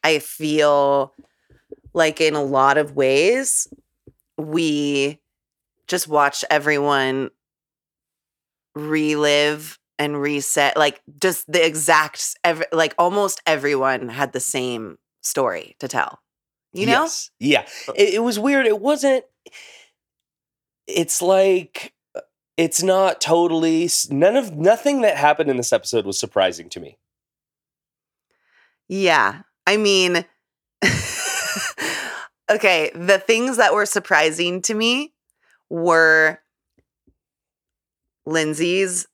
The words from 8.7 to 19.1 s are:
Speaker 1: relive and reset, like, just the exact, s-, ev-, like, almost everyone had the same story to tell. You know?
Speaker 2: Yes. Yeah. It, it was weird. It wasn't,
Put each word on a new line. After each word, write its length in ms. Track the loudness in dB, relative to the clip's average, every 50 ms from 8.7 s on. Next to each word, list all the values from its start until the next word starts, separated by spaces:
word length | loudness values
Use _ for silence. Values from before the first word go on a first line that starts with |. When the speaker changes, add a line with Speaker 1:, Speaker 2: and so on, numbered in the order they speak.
| _
Speaker 1:
relive 1040 | -12 -6 -4 -2 0 0 0 0 2 2 2 4 4 2 0 -2 -4 -10 -16 -20 _ _ _ _ -6
and 220 | -4 -4 -4 -4
reset, 560 | -4 -4 -4 -4 -4 -2 0 2 2 2 2
like, 240 | 2 2 0 0 -4 _ -20 -10 -2 -2
just 280 | -2 -2 -2 -8 -2
the 140 | 0 2 2
exact, 520 | 2 2 0 2 4 4 4 4 0 -4
s-, 180 | -8 -8 -8 -8 _ -2
ev-, 200 | -2 0 0 -4 -4
like, 240 | 0 0 0 0 0 0
almost 420 | 0 0 2 0 -2 -2 -4 -4 _
everyone 640 | -2 -2 0 0 -2 0 0 0 0 -2 -2 -6 -10
had 240 | -6 -6 -6 -4 -4
the 60 | -6
same 580 | -6 -4 -4 -4 -4 -4 -6 -8 -10 -12 -14 _ _ _ _ _ -8
story 520 | -6 -2 -2 -2 -2 -2 -6 -10 -14 _ _
to 100 | -12 -6
tell. 320 | -4 -4 -4 -4 -8 _ _ _ _ _ _ _ _ _ _ _ _
You 100 | -6 0
know? 200 | 0 2 2 0
Speaker 2:
Yes. 260 | -2 -6 -10 -12 -14 _ _
Yeah. 240 | 0 0 0 0 0 -4 -16 -16 -12 -10 2
It, 180 | 2 2 2 2
it 60 | 0 -2
was 160 | -2 -2 -2
weird. 280 | 0 0 0 2 2
It 120 | 2 0 0
wasn't, 460 | 0 -2 -2 0 2 0